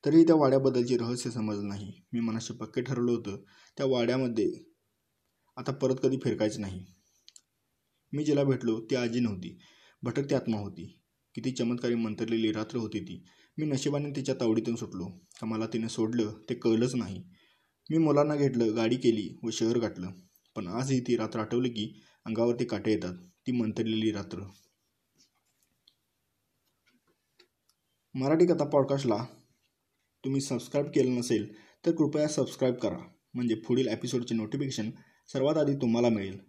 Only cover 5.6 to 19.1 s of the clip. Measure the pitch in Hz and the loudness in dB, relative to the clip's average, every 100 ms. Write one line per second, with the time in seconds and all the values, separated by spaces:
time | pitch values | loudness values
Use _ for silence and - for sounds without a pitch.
5.6 | 131 139 131 131 123 135 135 110 110 110 | -8 -2 0 2 0 0 -2 0 -2 -2
6.6 | 98 92 92 _ _ _ - - _ _ | -8 -10 -16 _ _ _ -20 -20 _ _
7.6 | _ _ _ _ _ 139 151 143 139 123 | _ _ _ _ _ -4 2 2 4 2
8.6 | 117 110 - 131 123 120 120 95 90 - | 0 -2 0 -2 0 0 -2 -2 -10 -14
9.6 | - _ _ _ 131 120 135 135 120 107 | -20 _ _ _ -6 -4 0 -2 0 -4
10.6 | 101 92 85 - _ _ _ - 117 131 | -6 -12 -16 -18 _ _ _ -8 -6 -2
11.6 | 120 120 120 117 113 107 113 113 110 107 | -2 -2 -2 -2 -2 -4 -2 0 0 -2
12.6 | 107 123 107 104 90 87 - _ _ - | -4 -6 -6 -8 -10 -14 -18 _ _ -6
13.6 | 151 135 147 143 147 139 131 131 117 110 | -4 -2 0 -2 -4 -6 -4 0 2 2
14.6 | 107 117 110 92 87 - _ - 110 110 | 0 -4 -6 -8 -10 -12 _ -12 -6 -4
15.6 | 113 117 113 - 110 120 107 104 - 123 | -4 -4 -4 -2 -2 0 -2 -4 -10 -2
16.6 | 117 113 127 131 101 95 - - _ _ | 2 2 2 0 -6 -8 -14 -20 _ _
17.6 | _ _ _ 156 160 147 151 147 139 120 | _ _ _ 2 4 4 4 4 2 4
18.6 | 113 107 113 123 123 | 2 2 2 4 4